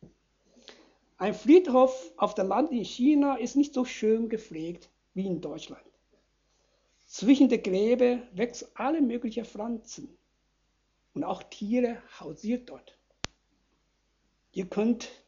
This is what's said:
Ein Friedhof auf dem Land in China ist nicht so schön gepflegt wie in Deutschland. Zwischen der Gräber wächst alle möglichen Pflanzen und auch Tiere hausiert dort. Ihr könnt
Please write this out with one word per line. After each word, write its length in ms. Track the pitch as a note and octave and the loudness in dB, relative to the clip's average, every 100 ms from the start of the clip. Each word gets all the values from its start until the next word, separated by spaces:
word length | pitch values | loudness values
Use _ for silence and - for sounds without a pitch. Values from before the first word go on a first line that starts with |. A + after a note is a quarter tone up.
| - _ _ _ _ _ - - _ _ _ _ | -20 _ _ _ _ _ -20 -20 _ _ _ _
Ein 160 | G#3 - | -4 0
Friedhof 800 | A3 F4 E4 B3+ B3+ - - - | 8 8 8 4 4 2 -12 -2
auf 160 | G#3 | -2
dem 140 | - F#3+ | 0 0
Land 240 | G#3 D#4 | 0 0
in 120 | B3 | -4
China 520 | F#3 - C4 D4 C#4 B3 | -6 0 4 4 2 -2
ist 200 | A#3+ C#4 | 0 0
nicht 200 | C#4+ B3+ | 0 0
so 100 | B3 | -4
schön 420 | - A3 A3+ A3+ | -2 0 2 0
gepflegt 600 | A3 - E3 E3 F3 - _ _ | -6 -8 -10 -10 -10 -18 _ _
wie 140 | F#3 F#3+ | -8 -4
in 120 | D#3+ | -4
Deutschland. 460 | D3+ D#3 - - _ _ _ _ _ _ _ _ _ _ _ _ _ | -6 -12 -14 -20 _ _ _ _ _ _ _ _ _ _ _ _ _
Zwischen 440 | - G#3 C#4 C4 | -2 4 6 6
der 80 | A#3+ | 4
Gräber 640 | G3 F#3 A3 B3 B3 B3 - | 0 0 2 4 2 0 -6
wächst 400 | F#3 A#3+ - - - | -6 -6 -6 -16 -6
alle 220 | B3+ D#4+ | -4 0
möglichen 420 | B3 A#3 A#3 A3+ | 0 -2 -6 -8
Pflanzen 720 | A3 G#3 A3+ A3+ - - - _ _ _ _ _ _ _ _ _ _ | -10 -10 -8 -10 -12 -18 -18 _ _ _ _ _ _ _ _ _ _
und 120 | C#3 F3 | -8 -6
auch 180 | F#3 | -8
Tiere 580 | - - G#3 B3 A#3+ A3+ - - | -12 -10 -2 0 0 -4 -16 -18
hausiert 480 | D3+ D#3+ G#3 B3 - | -16 -10 -6 -6 -8
dort. 280 | - - _ _ _ - _ _ _ _ _ _ _ _ _ _ _ _ | -20 -20 _ _ _ -14 _ _ _ _ _ _ _ _ _ _ _ _
Ihr 120 | F#3 F3+ | -8 -4
könnt 440 | - A3+ A#3+ - - | 0 0 0 -6 -18